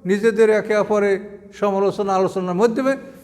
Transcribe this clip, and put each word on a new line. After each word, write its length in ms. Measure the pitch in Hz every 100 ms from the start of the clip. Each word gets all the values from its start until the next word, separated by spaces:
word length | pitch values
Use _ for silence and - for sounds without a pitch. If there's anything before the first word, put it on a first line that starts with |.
| 180
নিজেদের 440 | 202 226 214 220
একে 260 | 214 208 214
অপরে 640 | 202 208 202 190 202 - -
সমালোচনা, 640 | - 202 196 196 - 196 190
আলোচনার 400 | 185 190 185 175
মাধ্যমে 420 | 233 226 262 269 - -